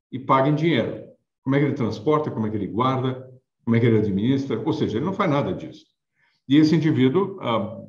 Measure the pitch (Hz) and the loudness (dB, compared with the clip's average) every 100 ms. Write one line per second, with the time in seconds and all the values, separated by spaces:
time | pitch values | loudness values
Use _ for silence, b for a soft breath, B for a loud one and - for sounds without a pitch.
0 | _ 127 - 135 139 147 165 156 - - | _ -8 0 2 2 2 2 0 -2 -6
1 | - _ _ _ 131 139 143 120 110 104 | -14 _ _ _ -2 0 0 -2 -4 -2
2 | 147 151 120 113 107 104 90 98 131 127 | 0 0 -2 -4 -4 -6 -4 -2 -2 0
3 | 127 123 - - _ _ - 117 120 110 | -4 -6 -12 -20 _ _ 0 2 4 4
4 | 104 95 117 139 - 113 - - 101 107 | 2 0 0 0 -2 -4 -4 -2 -2 -2
5 | 170 190 190 - 98 85 156 - _ _ | -2 -2 0 0 -2 -6 -10 -18 _ _
6 | _ _ _ _ - 143 156 165 151 127 | _ _ _ _ 2 4 6 4 2 4
7 | 131 165 196 - 123 110 101 - | 2 2 -2 -4 -4 -2 -4 -10